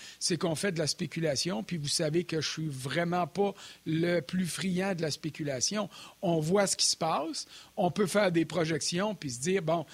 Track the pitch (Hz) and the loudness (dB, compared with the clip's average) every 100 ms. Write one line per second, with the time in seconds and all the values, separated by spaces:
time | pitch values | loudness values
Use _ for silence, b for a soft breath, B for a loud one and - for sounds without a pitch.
0 | B B - 175 180 151 202 160 147 - | B B -2 0 0 0 0 0 0 0
1 | 143 - 160 135 170 202 202 175 143 - | -4 0 0 0 -2 -4 -4 -4 -2 0
2 | 160 165 175 160 139 - 160 131 131 143 | 2 2 0 -2 -2 -4 -4 -4 -2 0
3 | 170 175 170 - 202 196 B B - 160 | 0 0 0 0 0 -2 B B -2 2
4 | 175 175 - 185 180 - 185 180 196 180 | 2 2 0 -2 -2 -2 -2 0 0 0
5 | 160 139 165 - 151 131 - 208 196 B | -2 -2 -6 -4 -4 0 0 0 -4 B
6 | B B 180 165 151 196 190 - - - | B B 2 2 4 4 4 2 2 2
7 | 165 185 320 294 - B B - 180 175 | 0 0 -2 -6 -10 B B 0 0 2
8 | 196 202 202 165 156 165 160 160 - 175 | 2 4 4 4 2 2 0 0 0 0
9 | 208 202 143 120 147 190 160 - - | -2 -2 -6 -4 0 0 2 0 -2